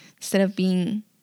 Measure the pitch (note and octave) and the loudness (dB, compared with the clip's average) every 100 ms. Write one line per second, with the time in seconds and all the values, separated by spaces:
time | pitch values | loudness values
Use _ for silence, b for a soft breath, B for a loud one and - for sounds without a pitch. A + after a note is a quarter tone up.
0 | B B - G3 G3 F#3+ F#3 F3+ F3 G#3+ | B B -2 0 0 0 0 0 0 -4
1 | - _ | -8 _